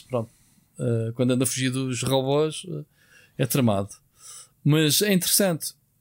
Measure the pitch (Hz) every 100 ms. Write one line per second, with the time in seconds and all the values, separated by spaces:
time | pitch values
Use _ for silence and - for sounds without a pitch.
0 | - 123 110 _ _ _ _ - 127 113
1 | 113 117 127 127 131 127 131 131 131 120
2 | 127 135 131 143 156 151 185 151 151 _
3 | _ - _ - 131 147 120 98 98 -
4 | _ _ - - - _ 143 156 151 -
5 | 208 185 - - 196 160 - - _ _